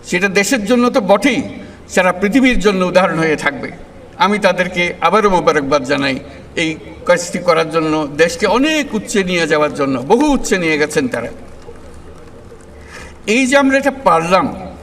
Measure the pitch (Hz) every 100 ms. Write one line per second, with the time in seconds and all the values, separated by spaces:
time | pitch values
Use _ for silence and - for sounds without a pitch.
0 | - 180 196 190 196 269 202 247 247 254
1 | 240 302 294 214 - - - - - -
2 | 185 180 202 240 254 220 202 190 180 180
3 | 185 156 160 151 - 131 - - - -
4 | - - 180 208 202 175 175 175 175 -
5 | 165 202 208 185 156 151 135 147 127 139
6 | 139 127 - - - - 160 160 - -
7 | - 175 - 185 - 160 160 160 156 156
8 | 147 143 170 170 208 214 285 311 226 214
9 | 196 208 190 180 160 151 151 135 139 131
10 | 131 226 294 269 - 196 170 156 147 160
11 | 131 120 120 - - - - 117 - -
12 | - - - - - - - - - -
13 | - - - 220 262 277 269 269 277 -
14 | 190 165 165 185 - - - -